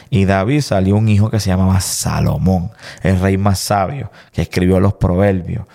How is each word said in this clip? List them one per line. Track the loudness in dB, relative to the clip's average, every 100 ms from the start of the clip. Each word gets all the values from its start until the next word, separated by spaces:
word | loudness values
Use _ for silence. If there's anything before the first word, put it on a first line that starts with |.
| -4
y | 0
David | 2 2 2 0
salió | 0 0 2 2
un | 2
hijo | 2 2
que | 0
se | 0
llamaba | 0 2 0
Salomón, | -2 -6 -4 -2 -2 0 0 0 -2 -10 -20 -6
el | -2 0
rey | 2 0
más | 0 -2
sabio, | 0 -2 -2 -4 -10 -14 -12
que | -6
escribió | -4 0 2 2
los | 2
proverbios, | 0 -2 2 2 0 -4 -8 -10